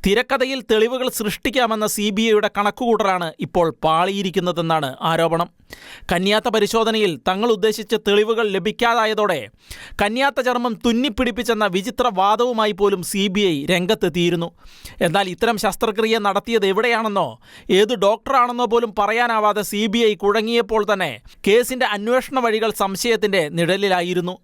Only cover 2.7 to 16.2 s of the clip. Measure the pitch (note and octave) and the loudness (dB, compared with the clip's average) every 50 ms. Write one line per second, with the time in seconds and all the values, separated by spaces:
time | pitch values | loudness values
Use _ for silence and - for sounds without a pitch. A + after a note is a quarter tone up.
2.7 | G3 - - A#3 A3+ G3+ A3 G3 F#3+ F3+ F3 D#3+ D3+ _ F3+ C#3+ _ F#3 E3+ E3 | -2 -2 0 0 0 2 2 0 0 0 -4 -6 -8 _ -10 -2 _ 0 0 0
3.7 | D#3 _ - D#3 D#3+ D#3+ F3 F#3+ G3 G3 G3+ G3 D#3+ F#3+ E3+ F3 F3 E3+ E3+ E3 | -2 _ 0 0 2 2 2 0 0 -2 -4 -2 -2 -2 -2 -2 -2 -2 -2 0
4.7 | E3 D#3+ D3 C3+ C3 - - D#3+ E3 D#3+ E3 E3 D#3+ E3 F3 - _ _ _ _ | 0 0 -2 -4 -8 -4 -4 -2 0 0 0 0 0 -2 -2 -4 _ _ _ _
5.7 | - - - - - - - - F#3 F3 F#3 G3 G#3 A3 G#3+ B3+ G#3+ A3 G#3 G3+ | -20 -20 -20 -20 -20 -18 -6 -4 -2 0 2 2 2 2 0 0 0 0 0 2
6.7 | - A3+ A3+ A3 A3 A3 G#3+ F#3+ D#3+ C3+ _ - F#3 F#3+ A3 A#3+ A3+ G3+ F#3 A3 | 0 0 0 2 0 0 0 0 -2 -2 _ -2 -2 0 2 0 0 2 2 0
7.7 | G#3+ A3 G#3+ - A3+ G#3 G#3 G3 G3+ G#3 G#3+ G#3+ A3+ A3 A#3 G#3+ F#3+ F#3+ F3 G#3+ | 0 -2 -4 -4 -4 -2 0 2 2 2 2 2 2 0 2 0 0 -2 -2 -4
8.7 | G#3 _ A#3 A#3 A#3 A#3+ A3 A3 G#3+ G#3+ G#3 G3+ F3 C#3+ A2 G2 _ _ _ - | -4 _ 0 2 2 2 0 0 0 0 0 0 0 -2 -4 -10 _ _ _ -20
9.7 | - - - - - - G3+ G#3 A3 B3+ C4+ C#4+ C#4 - B3 B3+ B3 B3 A#3+ B3 | -20 -20 -18 -16 -4 -2 -2 -2 0 0 0 0 0 0 -2 0 -2 0 -2 -2
10.7 | A3+ E3+ - A#3+ A#3 A#3 B3+ D4 G#3 - C4 A#3+ A3 F#3 G#3+ A#3+ A#3 G#3+ G#3+ G3+ | -4 0 0 0 2 2 0 -2 -2 0 -2 -2 -2 -4 -2 -2 0 0 0 0
11.7 | F3 F#3+ F#3 B3 A#3+ - B3+ B3+ G3+ F#3 F#3+ G3+ G#3+ G#3+ A#3+ B3+ B3 A3 G#3+ G#3+ | 0 -2 -4 -4 -4 -2 -2 -2 0 2 2 2 2 2 2 0 0 0 0 0
12.7 | G#3 E3+ G3+ G3+ G3 F#3 E3+ - - G3+ G3 G#3 F3+ G#3 G#3 F#3+ D#3+ C#3+ C#3 D#3+ | 0 0 0 0 0 0 -4 -6 -2 -2 -2 0 0 0 0 0 0 -2 0 0
13.7 | F3+ F3 F#3 F3 A3 G#3+ - F3+ C#3 F3 E3+ F3 E3+ F3 E3+ E3+ _ _ _ - | 0 0 2 0 0 0 0 -2 0 2 0 2 0 0 -4 -6 _ _ _ -20
14.7 | - - - - - - - F3 D#3 G3 G3+ F#3 F3 - - A#3 A#3 G3+ - G#3 | -20 -20 -20 -20 -6 -2 -2 0 2 0 0 0 -2 -2 0 0 0 0 -2 -4
15.7 | F3+ - - A3+ G#3 G3+ A3+ A3 A3 G#3+ | -2 -2 -4 -4 -2 -2 0 0 0 0